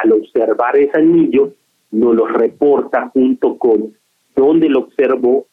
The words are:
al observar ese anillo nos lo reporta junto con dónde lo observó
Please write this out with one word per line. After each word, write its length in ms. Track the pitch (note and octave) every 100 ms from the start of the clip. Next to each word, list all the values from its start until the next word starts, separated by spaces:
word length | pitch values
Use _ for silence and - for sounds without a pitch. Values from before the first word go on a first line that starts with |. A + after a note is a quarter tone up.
al 120 | A2
observar 640 | G#2+ A2 C3 A2+ G#2+ A#2+ C3+
ese 200 | C#3+ D#3+
anillo 540 | D#3+ E3+ C#3+ B2 C#3 - _ _ _
nos 240 | G#2+ A#2+ A2+
lo 100 | A2
reporta 840 | A2+ A2+ - D3 C3+ - B2 B2
junto 480 | C3+ C3 B2+ C3 -
con 340 | B2 G#2+ A2 - _ _ _
dónde 360 | - C3+ E3 D#3+
lo 100 | C3
observó 680 | A#2+ - C3 C3 B2 C3+ -